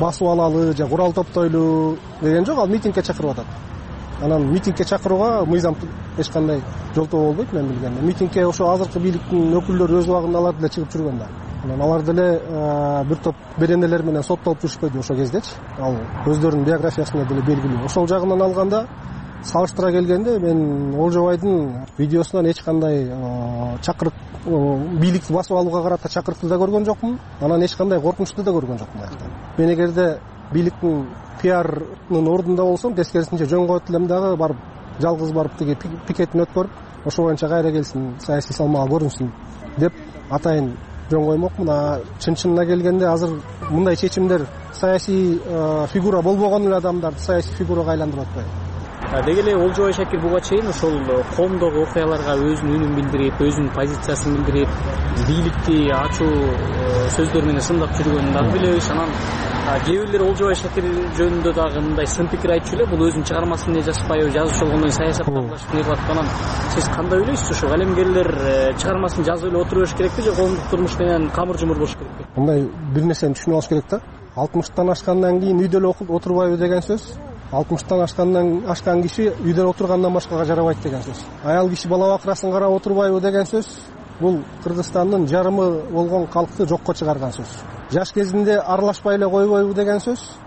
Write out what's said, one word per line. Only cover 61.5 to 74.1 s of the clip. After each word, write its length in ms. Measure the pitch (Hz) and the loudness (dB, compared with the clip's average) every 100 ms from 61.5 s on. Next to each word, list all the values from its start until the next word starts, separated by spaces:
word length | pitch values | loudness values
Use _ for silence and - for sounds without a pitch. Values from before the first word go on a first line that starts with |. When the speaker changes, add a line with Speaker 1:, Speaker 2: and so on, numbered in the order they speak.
Speaker 2:
дагы 260 | 160 160 147 | 2 0 0
мындай 260 | 151 156 143 | 0 0 0
сын 220 | - 170 | 0 -2
пикир 220 | 180 180 | 0 2
айтчу 240 | 170 165 | 0 0
эле, 100 | 185 233 | 0 2
бул 220 | 170 165 | 2 2
өзүнүн 160 | 156 | 2
чыгармасын 480 | - 160 170 165 - | -2 -2 -2 -2 0
эле 100 | 165 | 0
жазбайбы, 480 | 156 151 - 156 151 | 0 -2 0 2 2
жазуучу 300 | 147 160 - 160 | 2 2 2 2
болгондон 240 | 156 156 | 2 2
кийин 20 | |
саясатка 400 | 143 160 160 160 | 2 0 0 0
аралашып 400 | 139 120 - - | -2 -2 -6 -4
неғып 200 | 151 147 | -2 0
атат. 180 | 147 - | 0 0
Анан 160 | 160 147 - - - - | 0 -2 -2 -4 -4 -2
сиз 140 | - 156 | 0 0
кандай 300 | - 175 185 | -2 0 2
ойлойсуз? 300 | 220 277 - | 2 0 -2
Ошо 180 | - 143 | -2 0
калемгерлер, 600 | 156 190 180 185 185 175 151 | 2 2 2 4 4 2 2
э, 320 | 135 135 131 127 | 2 2 2 0
чыгармасын 480 | 180 190 185 175 | 0 0 0 0
жазып 240 | 156 170 180 | 0 0 0
эле 80 | 175 | 0
отура 180 | 175 185 | 2 2
бериш 140 | 180 | 2
керекпи 280 | - 185 - | 2 -2 0
же 120 | 220 | 0
коомдук 300 | 180 185 185 - | 2 2 0 -2
турмуш 280 | 175 175 - | 0 0 0
менен 320 | 175 170 156 | 2 2 0
камыр 260 | - 180 170 | -2 -2 -2
жумур 200 | 165 151 | 0 0
болуш 180 | 147 | -2
керекпи? 320 | - 131 - 135 - | -4 -12 -12 -8 -2
Speaker 1:
Мындай 320 | 147 147 135 - 151 | 2 2 0 -4 -4
бир 120 | 135 | 0
нерсени 300 | 165 160 151 | 0 2 0
түшүнүп 200 | 135 - | -2 0
алыш 140 | 160 131 | 0 2
керек 160 | 113 - | -2 0
да. 120 | 208 - | -6 -6